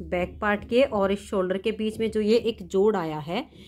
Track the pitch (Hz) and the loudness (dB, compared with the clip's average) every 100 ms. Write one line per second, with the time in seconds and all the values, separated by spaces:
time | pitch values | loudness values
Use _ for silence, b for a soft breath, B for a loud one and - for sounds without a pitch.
0 | 165 180 180 - 208 202 196 240 277 208 | -6 -4 -4 -4 -2 -2 0 2 4 2
1 | 196 202 - 202 185 190 220 208 214 214 | 0 0 -2 -2 0 -2 -2 -2 -4 -2
2 | 226 214 214 233 214 220 175 190 208 202 | -2 0 4 2 2 -6 -2 2 4 4
3 | 160 151 147 190 311 B | -2 -4 -4 -6 -6 B